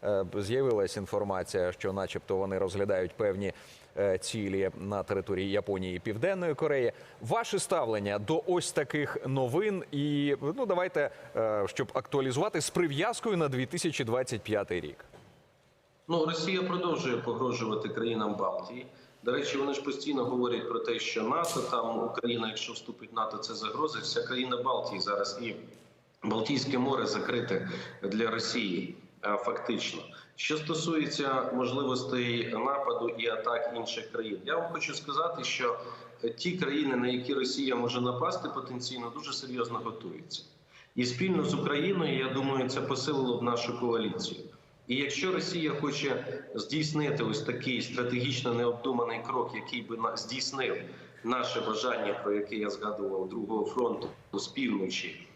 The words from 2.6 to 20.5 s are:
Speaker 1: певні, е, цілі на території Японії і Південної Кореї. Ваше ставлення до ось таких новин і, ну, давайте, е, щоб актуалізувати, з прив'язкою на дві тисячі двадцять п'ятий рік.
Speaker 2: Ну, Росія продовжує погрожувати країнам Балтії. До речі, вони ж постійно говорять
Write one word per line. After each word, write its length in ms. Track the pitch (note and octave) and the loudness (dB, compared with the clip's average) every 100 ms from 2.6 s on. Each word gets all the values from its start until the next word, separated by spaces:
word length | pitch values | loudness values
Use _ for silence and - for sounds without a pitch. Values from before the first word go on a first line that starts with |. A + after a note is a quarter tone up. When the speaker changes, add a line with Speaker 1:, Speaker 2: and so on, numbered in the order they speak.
| F#2+ G2 G2 F#2+ F2+ | 0 0 2 2 0
Speaker 1:
певні, 420 | - G#2+ F#2+ G2 - - - - - | 0 0 2 -2 -4 -14 -20 -12 0
е, 200 | G2+ F#2 | 2 2
цілі 540 | - A2+ G2 F#2+ F#2+ - | 0 -2 0 2 0 -2
на 240 | F#2+ G2+ | -4 -2
території 480 | F2+ G2 F#2 F#2 G2 | 0 0 0 0 2
Японії 440 | G2+ G2+ G2 F#2 F2+ | 0 0 0 0 -4
і 40 | |
Південної 540 | A2+ G#2+ E3 F#3+ F3 | -4 0 0 2 0
Кореї. 380 | C#3+ D#3 C#3+ A#2 - - - | 0 2 4 2 0 -16 -12
Ваше 380 | A2 G#3 A#3 G3 | 0 0 2 -2
ставлення 600 | - F3 A#2+ A2 G2+ G#2 | 2 2 2 2 2 0
до 240 | G#2 D#3+ - | 2 0 2
ось 240 | F3+ - | 0 2
таких 460 | - C#3+ D3+ C#3+ - - | 0 0 0 -2 -2 -2
новин 560 | C3+ B2+ C#3 G#3+ F#3+ - | 0 2 2 2 0 -4
і, 440 | C#3+ D3 D3 C#3+ C3+ | -2 0 2 2 2
ну, 240 | C#3 G#3 A#3+ | 0 -2 0
давайте, 440 | F3+ F3+ E3 C#3 - - - | 2 2 2 0 -2 -6 0
е, 280 | A2 G#2+ G2 | 2 2 0
щоб 240 | - C3 | 0 -2
актуалізувати, 680 | C3+ - C#3+ C3 B2+ G3+ E3+ | -2 0 0 2 2 0 0
з 80 | C#3+ | 0
прив'язкою 680 | - F3 C#3 G3+ A3+ A#3 F#3 | 2 0 2 0 0 0 2
на 100 | D3+ | 2
дві 180 | C3 C3 | 0 -2
тисячі 380 | F3 E3+ C#3+ | 0 -2 0
двадцять 380 | A#2+ C3 B2+ A2+ | 0 2 2 -2
п'ятий 400 | G2+ G#2 G2 F2+ | 0 0 2 -2
рік. 240 | D#2 - - - - - - _ _ _ _ _ - | -2 -10 -18 -20 -20 -20 -20 _ _ _ _ _ -2
Speaker 2:
Ну, 180 | E3 D#3 | 2 2
Росія 380 | E3 E3 F#3 | 2 0 0
продовжує 540 | F#3 F3+ F3 D3 C3+ A#2 | 2 0 2 0 2 0
погрожувати 720 | A#2+ A2 B2+ A2+ A2 G#2+ G#2+ | 0 0 0 0 0 0 -2
країнам 460 | - A2+ A2 G#2 F#2+ | -2 0 0 0 0
Балтії. 500 | F#2+ F#2 F#2 B2 B2 - - - | 0 -2 -6 -10 -12 -18 -20 -6
До 80 | A#2 | -2
речі, 260 | C3 C#3+ C#3 | 0 0 0
вони 160 | C#3 | 0
ж 80 | C#3 | 0
постійно 440 | - C3+ D3+ C3+ A#2 | -2 -4 -2 0 0
говорять 440 | B2 B2 | 2 2